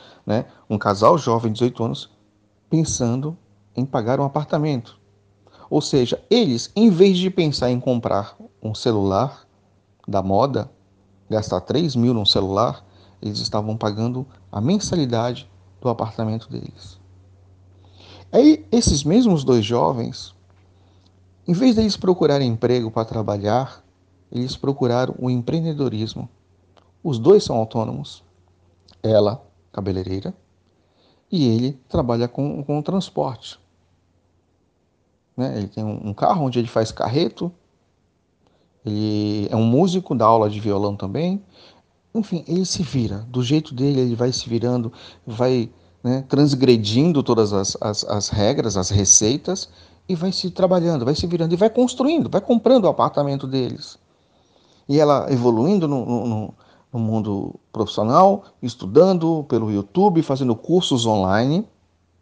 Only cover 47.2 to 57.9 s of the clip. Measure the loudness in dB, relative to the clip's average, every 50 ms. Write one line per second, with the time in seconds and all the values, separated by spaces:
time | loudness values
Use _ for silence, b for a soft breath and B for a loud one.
47.2 | 2 2 2 2 2 2 0 -2 -2 -4 -6 -6 -4 -4 -4 -4 -4 -4 -4 -4
48.2 | -4 -2 -2 0 0 2 0 0 -2 -2 -2 -2 -2 0 0 2 2 4 4 4
49.2 | 4 2 0 0 -2 -4 -6 -6 -8 b b b b b b b _ -6 -4 -2
50.2 | -2 -4 -4 -4 -6 -6 0 2 2 4 4 4 2 2 0 2 0 0 0 0
51.2 | -2 -2 -2 -2 0 0 2 2 2 2 4 2 2 2 0 0 0 2 2 0
52.2 | 0 0 -2 -2 2 2 2 2 4 4 4 6 4 4 2 2 0 0 0 0
53.2 | -2 -2 -2 -4 -4 -4 -4 -2 -4 -4 -6 -10 -14 -18 -20 _ _ _ _ b
54.2 | b b b b b b b b b b b b b 0 2 4 4 4 4 2
55.2 | 2 0 0 2 2 2 2 4 2 2 2 2 0 0 -2 -2 -2 -4 -4 -4
56.2 | -2 -4 -4 -4 -6 -8 b b b b b b b b -6 -4 -2 -2 -2 -2
57.2 | -2 -4 -4 -6 -6 -8 -12 -14 _ _ -6 -4 -4 -4